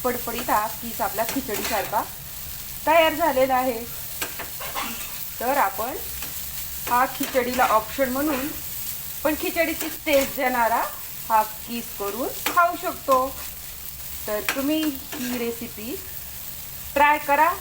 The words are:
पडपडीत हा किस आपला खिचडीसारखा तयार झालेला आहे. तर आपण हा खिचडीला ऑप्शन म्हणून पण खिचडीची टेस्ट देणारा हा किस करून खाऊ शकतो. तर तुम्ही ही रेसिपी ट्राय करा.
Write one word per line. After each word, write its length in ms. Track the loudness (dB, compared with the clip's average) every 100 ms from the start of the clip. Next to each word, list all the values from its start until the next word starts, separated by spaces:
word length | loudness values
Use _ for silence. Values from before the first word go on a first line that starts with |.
पडपडीत 460 | 0 0 -2 -4 2
हा 160 | 2 2 -4
किस 200 | -8 -2
आपला 220 | -2 0 0
खिचडीसारखा 720 | 0 -2 -4 0 -2 0 0 -2 -8 -12 -12 -10 -10 -10 -4 6
तयार 280 | 8 8
झालेला 420 | 4 2 4 4 4
आहे. 240 | 2 0 -6 -8 -8 -8 -8 -8 -10 -8 -6 -4 -6 -6 -8 -8 -8 -4
तर 180 | 0 4
आपण 380 | 2 0 -4 -4 -8 -8 -8 -8 -8 -8 -8 -8 2
हा 160 | 4 4 0
खिचडीला 500 | 0 0 0 2 4
ऑप्शन 440 | 4 2 0 0
म्हणून 380 | 2 2 0 -2 -6 -8 -8 -8 -8 -10 -2
पण 120 | 0 2
खिचडीची 460 | 0 2 0 0 -6 -4 2
टेस्ट 300 | 4 4 0
देणारा 460 | 0 4 4 4 0 -4 -10 -10 4
हा 120 | 4
किस 540 | 4 -4 -8 -6 -6 -6
करून 280 | -4 -2 -4 -2 2
खाऊ 300 | 6 6 4
शकतो. 460 | -4 -4 4 6 6 -4 -10 -10 -12 -12 -12 -12 -10 -8 -4
तर 120 | -2 -2 -2
तुम्ही 260 | 0 2 0 -4 -8
ही 240 | -8 -4 -2
रेसिपी 580 | -4 -4 -8 -10 -8 -8 -8 -12 -12 -12 -10 -10 -12 -12 -4
ट्राय 240 | 4 6 6
करा. 320 | 4 6 6 4